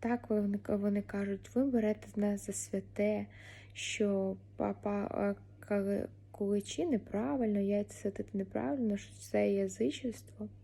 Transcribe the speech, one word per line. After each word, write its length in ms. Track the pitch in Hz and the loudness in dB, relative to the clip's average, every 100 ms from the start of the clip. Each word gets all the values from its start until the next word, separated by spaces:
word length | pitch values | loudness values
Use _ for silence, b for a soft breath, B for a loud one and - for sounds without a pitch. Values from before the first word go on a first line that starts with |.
так 300 | 233 240 - | 0 0 2
вони, 280 | 214 202 202 - | 2 4 0 0
вони 340 | 208 202 202 | 2 4 2
кажуть: 480 | 202 202 202 196 - | 0 -4 -2 -4 -2
«Ви 100 | - | 2
берете 440 | 277 247 214 214 - | 4 4 4 2 -2
з 80 | - | 0
нас 300 | 208 202 - | 0 0 -2
за 60 | |
святе, 760 | 196 - 196 190 - 208 208 208 B B B B | -6 -2 -4 -4 0 2 2 -2 B B B B
що 640 | - - - 208 196 190 196 - - | -10 -6 2 4 4 2 -2 -8 -2
папа, 480 | 208 202 208 202 | -2 0 -2 -2
е, 300 | 202 - 202 202 - - | 0 2 0 0 -6 -18
кали-, 480 | - 202 196 202 - - - | -2 0 2 0 -2 -8 -20
куличі 560 | - 202 202 202 - 339 | -4 0 2 0 -2 2
неправильно, 760 | 240 - 202 240 285 226 202 | 2 0 -2 0 2 2 2
яйця 360 | 196 202 202 - | 4 2 0 -4
святити 340 | 202 196 202 | -6 -4 -6
неправильно, 640 | 196 190 208 240 277 226 202 | -4 -4 -2 -2 0 2 0
що 180 | - | -4
це 380 | - - 208 208 | -16 -2 2 4
язичество». 960 | 196 196 185 233 302 254 214 - - 214 - | 4 2 2 0 0 -6 -6 -12 -10 -12 -10